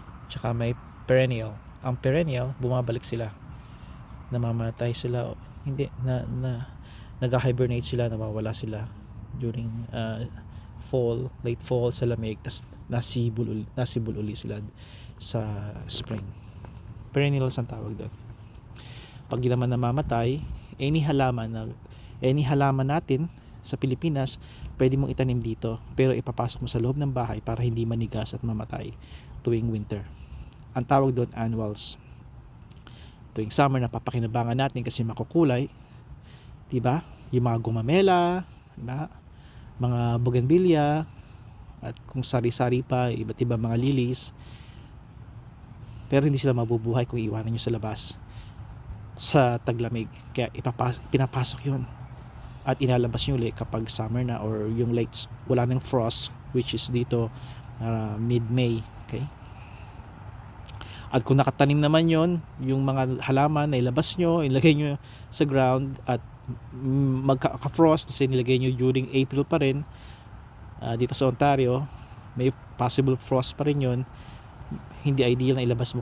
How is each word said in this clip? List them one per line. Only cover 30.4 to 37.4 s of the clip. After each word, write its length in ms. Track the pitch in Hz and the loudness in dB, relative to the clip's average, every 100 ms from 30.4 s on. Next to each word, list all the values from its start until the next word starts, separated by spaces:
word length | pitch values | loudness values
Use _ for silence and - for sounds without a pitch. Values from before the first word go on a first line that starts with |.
| - - - | -14 -16 -6
Ang 120 | 127 123 | -4 4
tawag 240 | 139 135 | 4 6
doon, 160 | 123 117 117 | 2 0 -2
annuals. 640 | 113 113 107 104 - - - - - - - - - - - - - - - - | -2 -2 -2 -4 -6 -6 -12 -20 -18 -20 -20 -20 -20 -20 -20 -18 -20 -20 -8 -6
Tuwing 160 | 107 | 2
summer, 240 | - 139 131 | 4 6 4
napapakinabangan 800 | 117 117 - 120 113 120 117 127 | 0 -2 -2 -2 0 0 2 2
natin 240 | 135 123 | 2 0
kasi 240 | 120 - 113 | -2 -2 -2
makukulay, 640 | 107 123 170 151 123 143 - - - - - - - - - - | -4 0 4 6 4 0 -6 -20 -20 -20 -20 -18 -20 -20 -20 -4
di 140 | 127 | 0
ba? 240 | 120 156 - - - | 2 2 -2 -14 -2
Yung 160 | 123 | 2